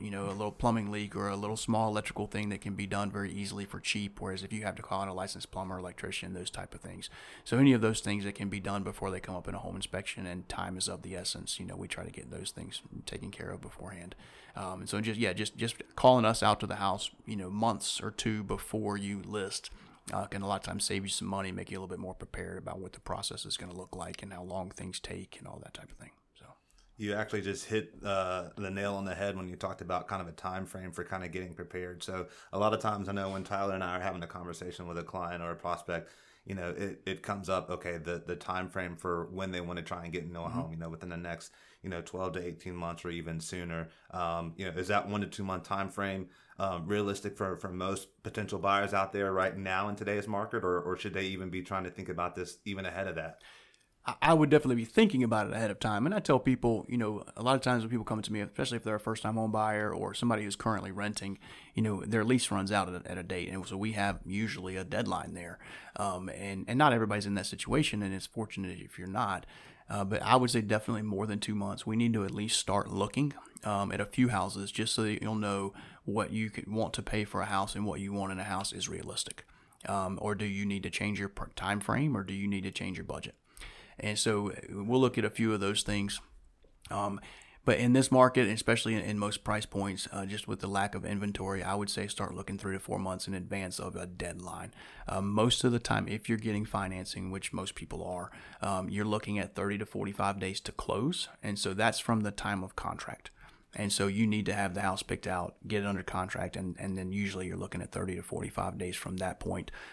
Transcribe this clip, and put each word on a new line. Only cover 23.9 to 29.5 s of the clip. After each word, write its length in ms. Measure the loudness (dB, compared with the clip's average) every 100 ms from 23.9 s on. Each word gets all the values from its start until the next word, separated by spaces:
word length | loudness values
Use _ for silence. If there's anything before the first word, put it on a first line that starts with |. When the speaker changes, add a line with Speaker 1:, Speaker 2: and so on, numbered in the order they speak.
Speaker 1:
like 260 | -8 -8 -8
and 100 | -10
how 100 | -10
long 260 | -8 -6 -6
things 300 | -8 -8 -8
take 380 | -8 -8 -10 -14
and 80 | -14
all 140 | -14
that 100 | -14
type 180 | -16 -18
of 60 | -18
thing. 140 | -20 -20 _
So. 100 | _ -20 -20 _ _ _ -6
Speaker 2:
You 160 | -2
actually 260 | 0 0 0
just 240 | 0 -2 0
hit, 280 | 0 0 -6
uh, 440 | 0 2 2 0 -4 -6
the 120 | -4
nail 260 | -2 0 0
on 80 |
the 100 | -2
head 220 | 0 -2 -2
when 120 |
you 60 | -6